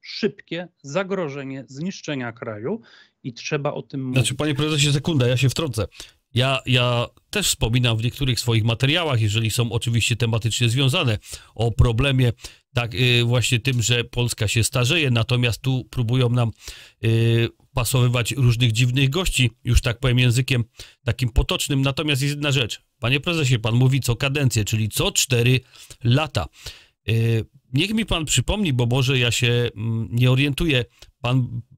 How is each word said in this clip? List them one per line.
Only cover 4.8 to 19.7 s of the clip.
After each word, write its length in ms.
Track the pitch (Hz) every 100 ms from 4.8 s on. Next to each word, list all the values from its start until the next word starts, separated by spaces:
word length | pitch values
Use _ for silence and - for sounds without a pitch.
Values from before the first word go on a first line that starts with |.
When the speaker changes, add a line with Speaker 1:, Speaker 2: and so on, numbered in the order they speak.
| 143
Speaker 2:
sekunda, 360 | 143 147 160 123
ja 100 | 127
się 120 | 135
wtrącę. 380 | - 160 113 98 - - _ _
Ja, 260 | 123 131 135 -
ja 420 | 123 123 120 120 _ _
też 180 | 214 190
wspominam 500 | - 123 123 123 110
w 60 |
niektórych 360 | 117 - 135 120
swoich 240 | - 113
materiałach, 580 | 110 117 131 160 165 123
jeżeli 300 | 110 107 113
są 200 | - 117
oczywiście 440 | 113 - 117 - 110
tematycznie 540 | 117 113 113 - 120
związane, 480 | 120 135 165 143 107 - - - -
o 160 | 117
problemie 600 | 107 123 113 139 131 123 113 - - _
tak, 220 | 127 117 -
y, 280 | 123 120
właśnie 360 | 117 123 113 123
tym, 220 | 139 123
że 220 | 107 120
Polska 440 | 117 - 120 - 107
się 160 | 117
starzeje, 480 | 107 135 123 170 143
natomiast 500 | 117 110 123 123 110
tu 240 | 135 131 -
próbują 400 | - 113 127 123
nam, 220 | 120 117 - - - - _
y, 460 | 113 113 117 113 117 - _
pasowywać 580 | - 120 135 123 120 113
różnych 400 | 127 123 113 123
dziwnych 380 | 110 127 127 135
gości, 420 | 147 185 - 123 -
już 180 | -